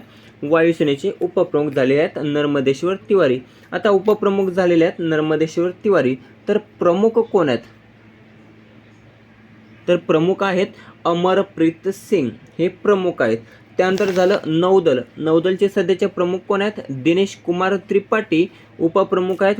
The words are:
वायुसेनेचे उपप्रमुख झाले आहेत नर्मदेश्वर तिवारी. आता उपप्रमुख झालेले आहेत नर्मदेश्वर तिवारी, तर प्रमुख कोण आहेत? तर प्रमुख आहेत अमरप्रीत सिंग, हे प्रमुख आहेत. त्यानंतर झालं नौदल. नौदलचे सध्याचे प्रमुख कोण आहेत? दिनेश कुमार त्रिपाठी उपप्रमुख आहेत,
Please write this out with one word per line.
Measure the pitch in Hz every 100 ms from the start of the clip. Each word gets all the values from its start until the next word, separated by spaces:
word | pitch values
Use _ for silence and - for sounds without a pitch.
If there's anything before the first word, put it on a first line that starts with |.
| - - - -
वायुसेनेचे | 147 165 170 165 151 139 196 -
उपप्रमुख | 175 196 170 147 147
झाले | 139 131 143
आहेत | 175 -
नर्मदेश्वर | 147 147 147 143 131 135 175 196 -
तिवारी. | 196 143 127 - - -
आता | 180 220
उपप्रमुख | 190 208 208 202 196 190
झालेले | 180 180 170 170
आहेत | -
नर्मदेश्वर | 165 156 156 156 160 170 180 180
तिवारी, | 214 180 123 131 - - -
तर | 208
प्रमुख | - - 175 185 226
कोण | 226 226 196 151
आहेत? | 120 - - - - - - - - - - - - - - - - _ _ - - - - -
तर | 175
प्रमुख | - 160 175 185
आहेत | 196 180 196 - - - 165
अमरप्रीत | 170 180 185 190 - 165 160 190
सिंग, | 190 - 190 120 - - -
हे | 180
प्रमुख | - 214 196 180 170
आहेत. | 117 113 - - - -
त्यानंतर | 185 190 196
झालं | 185 180 202 -
नौदल. | 160 180 190 160 123 - -
नौदलचे | 156 165 180 185 196
सध्याचे | 202 180 185 202
प्रमुख | - 180 185 -
कोण | 196
आहेत? | 208 - -
दिनेश | 131 139 175 196 - -
कुमार | 175 185 196
त्रिपाठी | - 202 - 220 208 160 185 - - -
उपप्रमुख | 165 190 190 185 185 185
आहेत, | 196